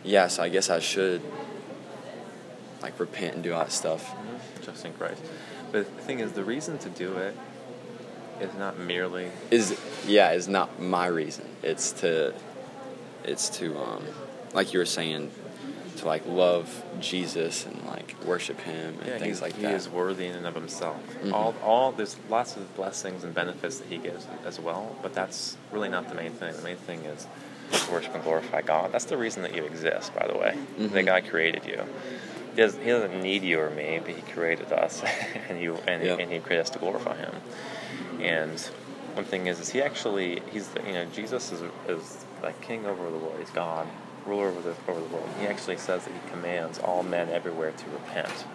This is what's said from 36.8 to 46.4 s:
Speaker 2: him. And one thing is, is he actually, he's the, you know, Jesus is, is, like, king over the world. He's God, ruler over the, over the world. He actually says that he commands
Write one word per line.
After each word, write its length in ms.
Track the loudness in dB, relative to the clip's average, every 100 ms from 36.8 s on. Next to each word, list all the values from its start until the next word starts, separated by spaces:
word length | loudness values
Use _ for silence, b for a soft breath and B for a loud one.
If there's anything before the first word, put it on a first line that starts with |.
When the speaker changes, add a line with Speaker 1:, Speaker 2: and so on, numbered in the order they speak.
| -2 0 -2 -2
Speaker 2:
him. 180 | -4 -8 -10 B B B B B -8 -2
And 400 | 2 2 2 -2 -6 -8 -12 -12 -8
one 120 | -6 -2
thing 200 | 0 0
is, 120 | 0
is 100 | -2
he 120 | 0
actually, 600 | 0 0 0 0 0 -2 -4
he's 160 | -6 -6
the, 120 | -6 -2
you 80 |
know, 120 | -2 -2
Jesus 460 | -4 -4 -4 -4
is, 100 | -6 -6 -8 -2
is, 380 | -2 -4 -12 -12 -6
like, 180 | -6 -6
king 240 | -6 -4 -2
over 240 | -2 -2
the 80 | -2
world. 180 | -4 -4
He's 100 | -4
God, 380 | -2 0 0 -2 -6 -12 -10 -2
ruler 220 | 2 2
over 120 | 2
the, 140 | -2 -4 -2
over 120 | -2
the 80 | -2
world. 200 | -4 -4 -2
He 80 | -2
actually 300 | -2 -2 -4
says 280 | 0 0 0
that 60 |
he 160 | -10 -8
commands 480 | -6